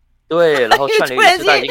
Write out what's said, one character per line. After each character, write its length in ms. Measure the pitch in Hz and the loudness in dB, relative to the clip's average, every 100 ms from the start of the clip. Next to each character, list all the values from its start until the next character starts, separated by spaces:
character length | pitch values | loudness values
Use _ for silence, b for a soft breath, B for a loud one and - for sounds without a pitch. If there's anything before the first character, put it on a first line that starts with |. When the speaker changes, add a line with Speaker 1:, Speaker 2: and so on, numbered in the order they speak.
| _ _ _ | _ _ _
Speaker 1:
对， 380 | 165 170 143 117 | -2 0 0 0
然 100 | - | 0
后 120 | 139 | 0
串 200 | 440 147 | -2 -2
流 140 | 127 | 0
也 80 | 415 | 0
是， 80 | 359 | 2
Speaker 2:
<laughs> 0 | |
突 0 | |
然 0 | |
之 60 | |
间， 20 | 349 | 0
Speaker 1:
大 60 | |
家 60 | 143 | -2
已 20 | |
经 20 | - | -2